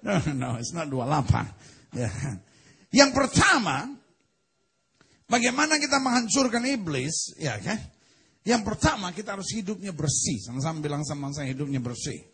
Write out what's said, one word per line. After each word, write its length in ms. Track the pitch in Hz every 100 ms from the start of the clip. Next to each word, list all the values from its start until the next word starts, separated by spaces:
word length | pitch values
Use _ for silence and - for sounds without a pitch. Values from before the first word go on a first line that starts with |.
No, 100 | 214 196 156 139
no, 140 | 127 117
it's 160 | - 170
not 160 | 156
dua 160 | 135 123
puluh 100 | 151
delapan. 280 | 120 120 113 - - - _ -
Ya. 160 | 117 - 139 98 _ _ _ _ _
Yang 180 | 233 277
pertama, 760 | 254 269 - 403 339 196 135 220 277 _ _ _ _ _ _ _ _ _ _ _ _ _
bagaimana 560 | 240 240 254 302 302
kita 160 | 285 277
menghancurkan 640 | 262 247 233 254 254 233 240
iblis, 680 | 277 180 139 131 160 - -
ya 160 | 151 107
kan? 160 | - 214 - _ _ _ _ _
Yang 240 | 185 240 208
pertama, 480 | 214 311 277 185
kita 240 | 175 208 196
harus 140 | 190
hidupnya 400 | 220 185 208 196
bersih. 480 | 160 156 131 - 123
Sama-sama 400 | 101 123 147 160
bilang 240 | 147 143 147
sama 240 | 143 139
saya, 240 | 143 135
"Hidupnya 240 | 131 143 135
bersih." 400 | 120 120 143 156 -